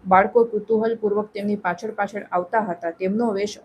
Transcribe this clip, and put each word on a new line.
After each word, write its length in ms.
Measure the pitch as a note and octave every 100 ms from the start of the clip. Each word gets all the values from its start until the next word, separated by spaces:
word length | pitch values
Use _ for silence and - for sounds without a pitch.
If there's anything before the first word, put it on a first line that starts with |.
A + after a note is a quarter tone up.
| F#3
બાળકો 360 | F#3 G3+ A#3
કુતૂહલપૂર્વક 880 | A3+ G#3 G#3 A3 A3+ A3+ G#3 G3+ G#3
તેમની 220 | G3+ G3+ G3+
પાછળ 360 | F3+ F3 A3
પાછળ 360 | G#3 G3+ G#3 -
આવતા 280 | F3+ F3+ A3+
હતા. 320 | G#3 E3+ E3+
તેમનો 400 | E3 F#3+ G#3 A#3
વેશ 260 | G3 G3+ -